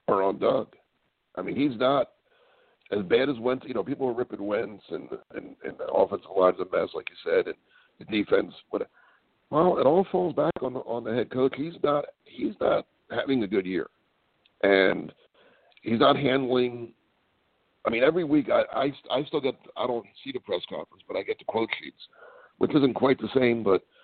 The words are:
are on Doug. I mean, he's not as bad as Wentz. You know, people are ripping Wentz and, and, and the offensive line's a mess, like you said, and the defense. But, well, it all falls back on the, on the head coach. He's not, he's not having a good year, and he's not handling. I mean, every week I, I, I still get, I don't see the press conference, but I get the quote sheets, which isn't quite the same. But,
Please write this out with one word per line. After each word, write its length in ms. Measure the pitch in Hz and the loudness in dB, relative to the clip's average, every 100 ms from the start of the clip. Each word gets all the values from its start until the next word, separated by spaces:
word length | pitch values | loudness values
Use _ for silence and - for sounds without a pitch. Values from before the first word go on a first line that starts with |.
| - | 0
are 140 | 101 | 2
on 140 | 98 101 | 2 0
Doug. 300 | 113 131 - _ _ _ _ _ _ - | 0 0 -4 _ _ _ _ _ _ -10
I 60 | |
mean, 140 | 92 82 | -6 -2
he's 220 | 147 113 | -2 0
not 320 | 127 139 120 _ _ _ _ _ _ _ _ | 0 0 -2 _ _ _ _ _ _ _ _
as 100 | 104 | -4
bad 240 | 90 120 135 | 2 2 2
as 80 | 120 | -2
Wentz. 260 | 120 127 113 | -2 -4 -4
You 60 | |
know, 100 | 113 | -6
people 240 | 92 135 131 | -6 -4 -4
are 60 | |
ripping 320 | 120 123 104 101 | -4 -6 -6 -4
Wentz 380 | 104 107 101 - | -4 -4 -10 -12
and, 180 | 78 64 60 - | -12 -10 -14 -12
and, 220 | - - - | -14 -14 -14
and 140 | - - | -14 -10
the 80 | 76 | 0
offensive 420 | - 98 - - 95 | 2 2 0 -4 2
line's 220 | 92 90 | 4 2
a 60 | 90 92 | -2 -2
mess, 120 | 92 | -2
like 140 | - - | -6 -10
you 60 | 80 | -8
said, 240 | 85 90 87 | 0 2 2
and 80 | - _ _ _ _ | -6 _ _ _ _
the 60 | - 104 | -4 -4
defense. 300 | 98 98 92 - _ | 2 0 0 -10 _
But, 160 | 104 - _ _ _ _ _ _ | -8 -8 _ _ _ _ _ _
well, 300 | 151 175 - | 2 2 4
it 80 | 131 | 4
all 180 | 170 185 | 4 2
falls 240 | 185 180 143 | -2 -2 0
back 180 | 151 - | -2 -2
on 120 | 127 | -6
the, 60 | 127 | -6
on 220 | - 117 | -8 -8
the 80 | 113 | -4
head 180 | 120 107 | -2 -2
coach. 220 | 127 131 - | 0 0 0
He's 160 | 160 170 | -8 -2
not, 240 | 147 143 - - _ | 0 0 -4 -14 _
he's 280 | - 226 208 | -8 -6 -2
not 240 | - - - _ _ | 0 0 -2 _ _
having 320 | - 139 135 | -6 -2 -2
a 60 | 98 | 0
good 180 | 101 92 | -2 -2
year, 220 | 90 - _ _ _ _ _ _ _ | -4 -6 _ _ _ _ _ _ _
and 480 | 101 98 95 85 85 - _ _ _ _ _ _ | 4 6 4 2 -6 -14 _ _ _ _ _ _
he's 180 | - 113 | -4 4
not 160 | 135 139 | 4 4
handling. 760 | 139 135 127 127 123 120 117 _ _ _ _ _ _ _ _ _ 123 | 2 0 0 0 0 -4 -14 _ _ _ _ _ _ _ _ _ -4
I 40 | |
mean, 140 | 117 | 2
every 200 | 131 185 | 2 2
week 240 | 156 151 113 | 2 2 4
I, 140 | 117 110 - | 0 0 -2
I, 160 | 139 135 - | -4 -4 -4
I 120 | 127 147 | -4 -2
still 160 | 156 | -4
get, 140 | 131 - - - | -4 -6 -12 -6
I 100 | 120 | -4
don't 180 | 120 - - | -4 -8 -14
see 80 | 135 | -12
the 80 | 123 | -10
press 220 | - 90 - | -6 -6 -6
conference, 340 | 82 - _ - | -10 -12 _ -8
but 80 | 92 | -6
I 60 | |
get 160 | 101 143 | -6 -8
the 60 | - | -6
quote 240 | 110 113 - | -4 -4 -6
sheets, 200 | 69 - - _ - - - _ | -10 -18 -20 _ -20 -20 -20 _
which 180 | 101 151 | 2 4
isn't 180 | 135 | 4
quite 260 | 110 131 131 | 4 2 2
the 100 | 107 131 | 0 2
same. 280 | 123 117 | 2 2
But, 200 | 110 - - _ | 4 2 2 _